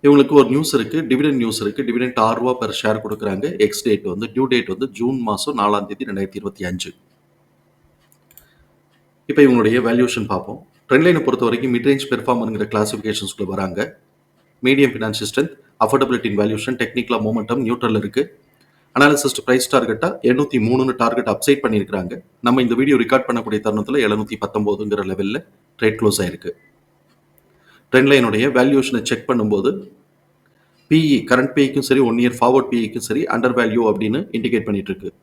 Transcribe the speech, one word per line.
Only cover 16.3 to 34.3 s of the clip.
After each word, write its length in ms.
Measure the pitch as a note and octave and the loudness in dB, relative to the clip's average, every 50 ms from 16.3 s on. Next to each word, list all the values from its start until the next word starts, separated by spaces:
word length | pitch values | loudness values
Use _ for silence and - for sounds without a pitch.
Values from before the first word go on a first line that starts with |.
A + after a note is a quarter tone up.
| G2+ G2+ | 0 0
valuation, 400 | G#2 G#2+ A2 G#2 - - B2+ B2 A#2+ | 0 0 0 -4 -4 -6 -4 -4 -4
டெக்னிக்கலா 380 | A2 - B2+ A#2 - B2 A2 | -4 -4 -6 -4 -2 -2 -2
மொமெண்டம் 400 | G#2+ G#2+ A2+ A2+ G#2 - A#2+ C3+ | -2 -2 -2 -4 -2 -2 -2 -2
நியூட்ரல் 360 | B2+ A2 A#2+ A#2+ - A2+ A2 G#2+ | 0 -2 -2 -2 -2 0 0 0
இருக்கு. 420 | G#2 G2+ - C3+ C#3+ - - _ _ _ _ _ _ _ _ _ _ _ _ B2 | -2 -2 -2 -2 -4 -4 -6 _ _ _ _ _ _ _ _ _ _ _ _ 4
அனாலிசிஸ்ட் 440 | C#3 D3 D3+ C#3+ - C3+ - - - | 4 4 4 4 0 -2 -2 -2 0
பிரைஸ் 300 | - B2+ C3 B2+ - - | 2 2 2 2 2 0
டார்கெட்டா 360 | C3 A2+ G#2+ A2 A2 - F3 G#3 - | 0 2 0 -2 -2 -2 -4 -4 0
எழுநூத்தி 380 | - C3 B2 C3 D3 C#3+ - B2 | -2 -2 0 0 -4 -2 0 0
மூணுன்னு 360 | A2 A2 B2 C3 C3 C3 B2 | 0 2 2 2 2 0 0
டார்கெட் 320 | - A#2 A#2 A#2 B2 A2+ A2+ | 0 0 0 0 -2 -2 -2
அப்சைட் 360 | G2+ - - - C#3 C#3 - | -4 -2 2 2 2 2 2
பண்ணியிருக்காங்க. 560 | A#2+ A2 G#2 G2 - - F#2+ F2+ F2+ - - - _ _ _ | -2 -2 -2 -2 -2 -6 -6 -6 -6 -10 -12 -16 _ _ _
நம்ம 200 | - A#2+ B2 C3 | 0 0 2 2
இந்த 120 | B2+ A#2 A#2 | 2 0 2
வீடியோ 220 | A#2 C3+ C#3 C#3 | 0 2 2 2
ரெக்கார்ட் 320 | B2 A#2 - C3+ C3 - - | 2 2 2 2 0 2 0
பண்ணக்கூடிய 320 | A#2+ A#2 A2 A2+ G#2+ G#2 G#2+ | -4 -4 -2 -2 -4 -2 -2
தருணத்துல 360 | A2 G#2+ G#2+ G#2 G#2 C3 D3 A#2+ G#2 | -2 -2 -2 -4 -2 0 0 2 2
எழுநூத்தி 300 | G#2 G#2+ G#2+ A2 A2+ G#2 - | 0 -2 -2 -6 -8 -8 -8
பத்தொன்பதுங்கிற 580 | - - G#2+ G#2 G#2 G2+ G2 G#2+ G#2 G#2 G#2 G2 F#2+ F#2+ | -4 -4 -2 -2 -2 -2 -2 -2 -4 -4 -4 -4 -6 -4
லெவல்ல 320 | F#2 G2 G2 A2 D3+ - _ _ _ _ _ _ _ | -4 -4 -4 -4 -6 -8 _ _ _ _ _ _ _
ட்ரேட் 200 | A#2+ A2 G#2+ A2 | -2 -2 0 2
க்ளோஸ் 200 | A2+ G#2 G#2 - | 0 0 2 2
ஆயிருக்கு. 300 | F#2+ F2 F2+ - - F2 - _ _ _ _ _ _ _ _ _ _ _ _ _ _ _ _ _ _ _ _ _ _ _ _ _ _ _ | -2 -4 -4 -8 -12 -12 -12 _ _ _ _ _ _ _ _ _ _ _ _ _ _ _ _ _ _ _ _ _ _ _ _ _ _ _
ட்ரெண்ட் 180 | - C3 B2+ C#3 | 4 4 6 6
லைனுடைய 340 | C#3 C3+ A#2+ A2+ G#2 G#2+ A#2+ C#3+ B2+ B2+ | 6 6 4 2 2 2 0 2 2 2
வேல்யூவேஷனை 460 | B2 C#3 C#3 C3+ C3 - B2+ A#2 - | 2 4 4 2 2 0 -2 -4 -2
செக் 280 | - B2 A#2 - - | -4 -6 -6 -2 -2
பண்ணும்போது 600 | B2+ A#2+ A2 G#2+ G#2 G2 F#2+ C3+ G3 G2 - - - _ _ _ _ _ _ _ _ _ _ _ _ _ _ _ _ _ _ _ | -2 0 2 0 0 0 0 -2 -2 -4 -10 -16 -20 _ _ _ _ _ _ _ _ _ _ _ _ _ _ _ _ _ _ _
பி 120 | D#3 D#3+ D#3+ D3+ C#3 | 2 2 4 4 2
இ, 160 | A#2+ - - | 0 2 2
கரண்ட் 200 | B2 B2+ B2+ C3+ - | 2 2 2 0 2
பி 100 | D3 C#3 | 2 0
இக்கும் 180 | C3+ C3+ C#3+ | 2 0 -4
சரி, 180 | C3 - C3+ C#3 | 0 2 2 2
ஒன் 160 | C3+ A#2 A2+ | 2 2 2
இயர் 200 | A#2 A#2+ B2 A#2+ - | 2 0 0 0 2
ஃபார்வர்ட் 280 | A#2+ A#2+ B2+ C3+ C3 C3 | 2 4 4 4 2 2
பி 140 | B2 A#2+ | -2 -2
இக்கும் 200 | A2+ G#2+ - A#2 | -2 -4 -6 -8
சரி, 220 | - - A2 C3 E3 | -6 -4 -4 -4 -2
அண்டர் 300 | - - A#2 A#2 B2+ A#2+ B2 | -2 -2 0 0 0 2 2
வேல்யூ 220 | A#2 A2 G#2 A#2 A#2 | 0 0 0 2 2
அப்படின்னு 340 | A2 G#2 G2 A2 G#2+ A2+ D3 G3+ - | 2 0 0 -2 -2 -2 -4 -4 -4